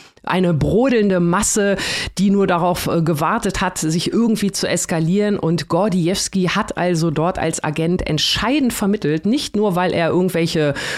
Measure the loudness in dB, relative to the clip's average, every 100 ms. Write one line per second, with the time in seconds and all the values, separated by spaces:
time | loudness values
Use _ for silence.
0 | -20 -14 -4 0 2 2 2 2 2 2
1 | 2 2 2 0 0 0 0 0 -2 -6
2 | -6 0 2 4 2 2 0 0 0 0
3 | 0 0 0 0 -2 -2 -2 -2 -2 -2
4 | 0 0 2 2 0 -2 -2 -2 -2 0
5 | 2 2 2 0 0 -2 0 0 2 2
6 | 0 -2 -2 0 0 0 -4 -2 0 0
7 | 0 0 -2 -2 -4 -4 -4 -2 -2 -2
8 | -2 -2 0 -2 0 0 0 0 0 0
9 | 0 0 0 0 -2 0 0 2 0 0
10 | 0 2 0 0 0 2 0 -2 -6